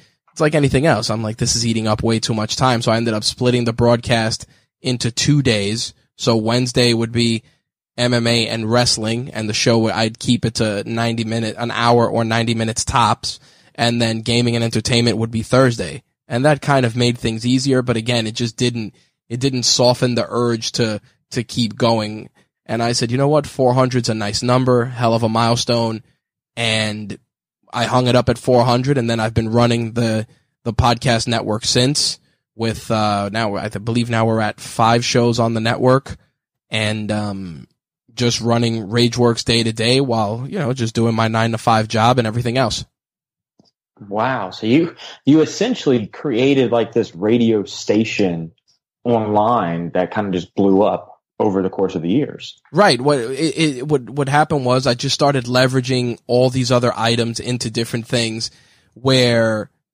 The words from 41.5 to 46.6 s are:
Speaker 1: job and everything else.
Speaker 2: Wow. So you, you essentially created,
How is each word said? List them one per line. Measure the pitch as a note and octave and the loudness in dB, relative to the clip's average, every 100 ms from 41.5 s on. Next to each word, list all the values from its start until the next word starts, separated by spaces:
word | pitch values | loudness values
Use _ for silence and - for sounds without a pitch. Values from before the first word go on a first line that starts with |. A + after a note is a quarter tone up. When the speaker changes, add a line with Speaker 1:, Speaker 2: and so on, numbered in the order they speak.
| A2 - A2+ G#2+ | 0 2 2 2
Speaker 1:
job | A2 A#2 B2+ | 2 2 2
and | A2+ | 0
everything | A#2 A#2+ B2+ | -2 -2 0
else. | A2+ - - _ _ _ _ _ _ _ _ _ _ - | 0 -4 -10 _ _ _ _ _ _ _ _ _ _ -20
Speaker 2:
Wow. | G2+ G#2 B2 B2+ F#2 | -8 -4 -2 -2 -8
So | - A2 | -4 2
you, | C#3 E3+ - - - - | 2 2 -6 -20 -4 4
you | D#3 | 4
essentially | D3+ - A3+ A#3 D3 B2 G2 | 4 0 -2 0 0 0 -2
created, | - D3+ A2+ C3+ C3+ | -8 -4 0 2 2